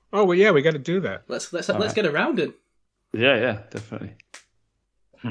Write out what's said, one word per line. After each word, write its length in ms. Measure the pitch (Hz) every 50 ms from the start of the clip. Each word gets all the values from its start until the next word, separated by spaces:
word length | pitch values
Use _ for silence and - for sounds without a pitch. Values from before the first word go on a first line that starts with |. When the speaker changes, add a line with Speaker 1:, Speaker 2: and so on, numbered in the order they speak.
| _ -
Speaker 1:
Oh, 120 | 190 202 208
well, 120 | 180 175 185
yeah, 120 | 208 220
we 120 | 175 139
gotta 160 | 139 160 156 143
do 220 | 127 170 175 196
that. 240 | 156 98 98 - _ -
Speaker 2:
Let's, 240 | 123 117 - -
let's, 180 | 175 170 - -
Speaker 3:
All 80 | - -
Speaker 2:
let's 120 | 214 -
Speaker 3:
right. 60 | -
Speaker 2:
get 100 | 214 196
a 60 | 156
round 260 | 143 165 226 320 277 185
in. 120 | 147 - - _ _ _ _ _ _ _ _ _ _ -
Speaker 3:
Yeah, 240 | - 107 120 139 135
yeah, 240 | 107 120 123 110 110 - -
definitely. 440 | - - 110 - 110 - 104 104 - _ _ _ - - _ _ _ _ _ _ _ _ _ _ _ _ _ _ _ _
Speaker 4:
Hmm. 60 | - 123